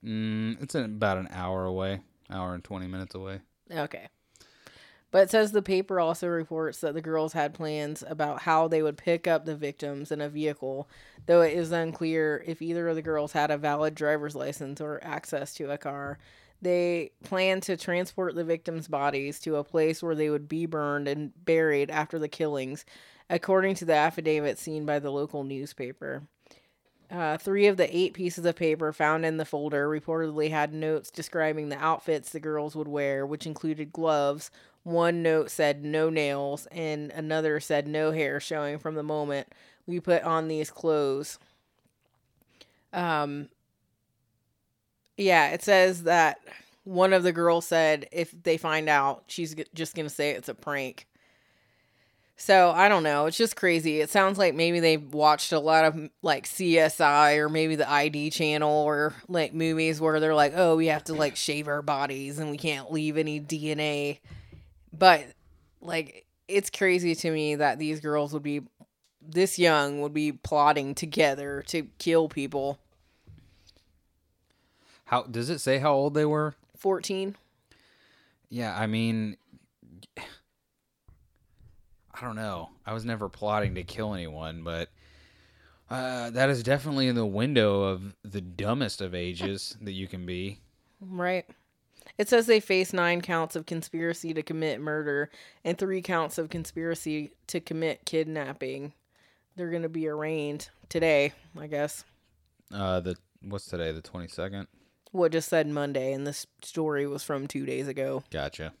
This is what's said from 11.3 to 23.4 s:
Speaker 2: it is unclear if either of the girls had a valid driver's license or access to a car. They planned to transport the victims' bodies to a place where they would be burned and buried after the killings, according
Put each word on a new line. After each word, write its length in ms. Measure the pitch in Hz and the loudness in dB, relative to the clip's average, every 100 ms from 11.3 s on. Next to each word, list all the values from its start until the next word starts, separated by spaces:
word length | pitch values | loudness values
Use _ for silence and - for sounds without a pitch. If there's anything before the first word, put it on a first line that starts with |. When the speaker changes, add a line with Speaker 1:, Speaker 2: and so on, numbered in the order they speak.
| 175 | 6
Speaker 2:
it 120 | 165 | 6
is 180 | 160 165 | 4 -2
unclear 720 | 170 165 160 165 160 156 147 - | -2 -2 -4 -2 2 2 0 -4
if 160 | 165 | -8
either 260 | 165 170 170 | -4 -4 -2
of 60 | |
the 80 | 160 | -2
girls 300 | 160 156 147 | -2 -2 -2
had 180 | 160 151 | 0 0
a 80 | 147 | 0
valid 380 | 147 147 156 151 | 0 0 -2 0
driver's 400 | 151 151 147 147 | 0 0 -2 -8
license 440 | 135 139 135 143 | -8 -8 -10 -10
or 200 | 156 147 | -8 -10
access 500 | - 151 - 151 139 | -8 -10 -6 -6 -6
to 180 | - 143 | -10 -8
a 60 | 143 | -8
car. 400 | 151 143 143 - - _ _ _ | -8 -10 -10 -12 -16 _ _ _
They 480 | 180 175 175 170 151 _ | 0 2 2 0 -4 _
planned 400 | - 185 190 190 | -6 0 2 0
to 120 | 185 175 | -2 -6
transport 600 | - 175 180 - 180 156 | -2 -2 -4 -4 -4 -4
the 80 | |
victims' 420 | 165 165 - 165 151 | -2 -2 -4 -8 -4
bodies 540 | 147 143 139 139 147 | 0 0 0 -4 -8
to 160 | - 151 | -4 -4
a 80 | |
place 360 | 147 165 160 160 | -2 2 2 0
where 140 | 170 | -4
they 160 | 156 151 | -2 0
would 180 | 147 147 | -2 -4
be 180 | 156 165 | -6 -4
burned 420 | 160 147 143 143 | -2 -2 -2 -2
and 240 | 143 147 - | -4 -6 -8
buried 460 | 170 160 160 147 143 | 0 2 4 2 0
after 300 | 156 151 165 | -2 -4 -4
the 80 | 151 | -6
killings, 560 | - 156 143 131 143 - - - _ _ | -4 -4 -4 -6 -10 -14 -20 -20 _ _
according 460 | 170 | -4